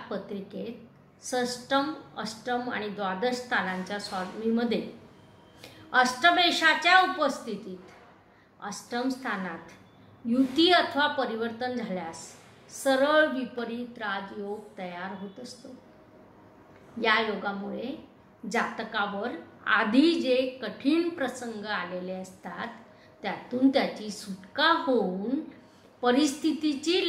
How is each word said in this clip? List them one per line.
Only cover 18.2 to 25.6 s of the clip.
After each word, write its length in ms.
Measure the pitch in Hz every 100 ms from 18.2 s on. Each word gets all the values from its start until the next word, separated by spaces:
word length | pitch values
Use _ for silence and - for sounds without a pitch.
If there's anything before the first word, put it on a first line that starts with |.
| _ - 226
जातकावर 800 | 220 - - 220 220 202 196 233 320 - - -
आधी 460 | 208 214 247 330 330
जे 160 | 262 254 262 -
कठीण 460 | 208 185 277 330 339
प्रसंग 580 | - 247 - 240 208 214
आलेले 460 | 196 180 180 185
असतात, 560 | 185 185 - 185 175 226 - - - - -
त्यातून 480 | 202 165 - 247 269
त्याची 400 | 262 185 - 214
सुटका 600 | - - 190 - - 311 320 302
होऊन 540 | 240 185 190 214 285 - -